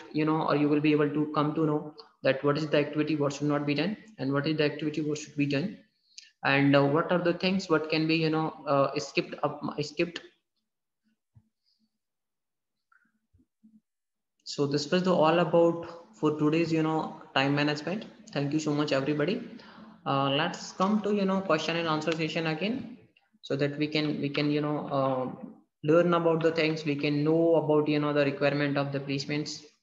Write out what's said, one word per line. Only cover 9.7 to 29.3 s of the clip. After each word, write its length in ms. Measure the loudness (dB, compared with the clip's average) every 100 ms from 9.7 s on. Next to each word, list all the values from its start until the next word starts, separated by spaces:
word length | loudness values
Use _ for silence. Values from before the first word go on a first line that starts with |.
| -6
skipped. 400 | -6 -4 -4 -6 -18 _ _ _ _ _ _ _ _ _ _ _ _ _ _ _ _ _ _ _ _ _ _ _ _ _ _ _ _ _ _ _ _ _ -20 _ _ _ _ _ _ _
So 240 | -10 -4 -2
this 240 | -2 0
was 140 | 0
the 100 | 2
all 240 | 4 4 4
about 480 | 4 4 4 2 -6 -14 -20 -2
for 180 | -2 2
today's, 360 | 2 2 0
you 100 | 0
know, 400 | 0 -2 -4 -10 -4
time 200 | 0 0
management. 520 | 2 0 -2 -6 -8 -10 -18 -10
Thank 200 | -6 -2
you 60 | -2
so 160 | -2
much, 160 | -2 0
everybody. 580 | 0 0 0 -2 -2 -8 -16 -20 -20 -20 -10 -4
Uh, 240 | 0 0
let's 420 | 0 -2 -6 -10
come 300 | -2 0 0
to, 120 | 0
you 120 | 0 0
know, 160 | 0
question 340 | 0 0 0 -2
and 100 | -2
answer 240 | -2 -2
session 340 | -2 -2 -2 -2
again, 500 | -2 -4 -6 -10 -16 -20 _ _ _
so 120 | -6
that 220 | -2 -2 -2
we 80 | -2
can, 340 | 0 -2 -2
we 100 | -4
can, 200 | -2 0
you 120 | 0
know, 260 | -2 -4 -2
uh, 580 | 0 0 0 -4 -8 -14 -18 _ _
learn 300 | 4 4 6
about 280 | 4 4 4
the 100 | 2
things, 340 | 2 0 0 -2
we 100 | -2
can 260 | 0 2
know 340 | 2 4 4 4
about, 300 | 4 2 2
you 120 | 2
know, 160 | 2
the 100 | 2
requirement 540 | 0 2 0 2 0 0
of 140 | -2
the 80 | -4
placements 600 | -4 -6 -4